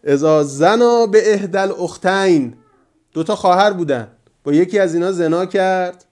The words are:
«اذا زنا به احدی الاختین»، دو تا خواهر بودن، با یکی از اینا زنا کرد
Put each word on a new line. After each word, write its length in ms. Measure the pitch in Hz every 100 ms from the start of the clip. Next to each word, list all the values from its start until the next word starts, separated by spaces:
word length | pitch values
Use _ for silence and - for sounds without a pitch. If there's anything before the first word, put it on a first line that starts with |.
«اذا 400 | 147 143 156 156
زنا 640 | 143 139 170 226 240 240 226
به 280 | 214 202
احدی 240 | 208 196 190
الاختین»، 960 | 196 165 175 - 185 196 190 165 123 - _ _ _ _ _
دو 100 | 156
تا 140 | 160 214
خواهر 360 | 190 180 208
بودن، 360 | 190 165 127 110 _ _ _
با 80 | -
یکی 260 | 147 180 202
از 160 | 190
اینا 180 | 165 180
زنا 340 | 185 165 170 185
کرد 580 | 196 190 185 180 180 _